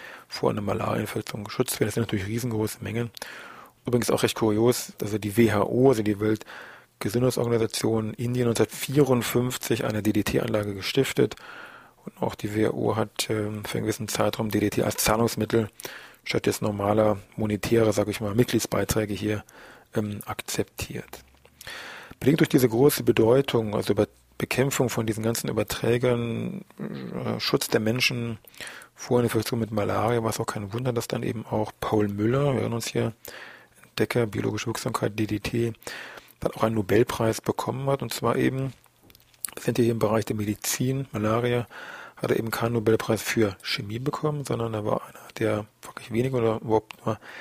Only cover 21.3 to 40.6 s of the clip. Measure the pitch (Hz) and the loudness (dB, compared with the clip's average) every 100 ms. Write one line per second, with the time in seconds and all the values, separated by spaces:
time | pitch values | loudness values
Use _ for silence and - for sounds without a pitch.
21.3 | _ - _ - - - - - - 131 | _ -20 _ -16 -14 -14 -16 -18 0 2
22.3 | 160 156 147 123 113 143 - 120 113 110 | 4 6 6 4 6 4 4 2 4 6
23.3 | 131 135 120 110 107 110 107 104 _ _ | 6 4 0 0 -2 0 2 2 _ _
24.3 | - - - 139 - 123 - 113 107 110 | -8 -4 0 0 2 0 0 -2 0 0
25.3 | 117 - 107 107 - 117 120 127 120 117 | -2 -2 -2 -2 -2 0 2 2 0 -2
26.3 | 113 117 - - - - 110 117 123 123 | -4 -6 -8 -12 -12 -10 -10 -8 -6 -4
27.3 | 113 - 143 - 120 107 127 - 123 117 | -4 0 0 0 0 2 2 0 0 -6
28.3 | 110 - - - - - - - 123 117 | -8 -12 -16 -16 -16 -20 -12 0 2 4
29.3 | 113 107 120 107 107 101 101 107 120 113 | 2 0 -2 -2 0 0 2 2 2 0
30.3 | - 113 - 101 113 131 117 - 123 117 | -2 -4 -4 -6 -4 -2 -2 -2 -4 -2
31.3 | 113 - 110 107 - - 107 104 101 110 | -4 -2 -2 -2 -4 0 2 2 0 0
32.3 | 131 143 120 110 117 - 123 113 - - | 2 2 0 0 -2 -2 -2 -2 -4 -16
33.3 | - - - - _ - - 110 123 113 | -16 -18 -20 -20 _ -10 -2 0 2 0
34.3 | 104 110 107 - 113 127 110 113 104 104 | 0 -2 -2 -4 -4 -4 -2 -2 -2 -2
35.3 | 107 - 120 117 113 - - - - - | -2 -2 -2 -2 -4 -12 -12 -14 -18 -20
36.3 | - - - 113 110 95 107 123 - 113 | -4 -2 2 2 2 4 4 4 2 0
37.3 | 110 - - - 123 139 139 120 - 120 | 0 -2 -2 -2 -4 -2 -2 -2 -2 0
38.3 | 127 127 131 135 - _ _ _ - _ | 2 2 0 -6 -8 _ _ _ -20 _
39.3 | _ - - - 120 117 113 110 110 - | _ -14 -6 -2 2 2 4 2 2 0
40.3 | 110 104 104 | -2 -2 -4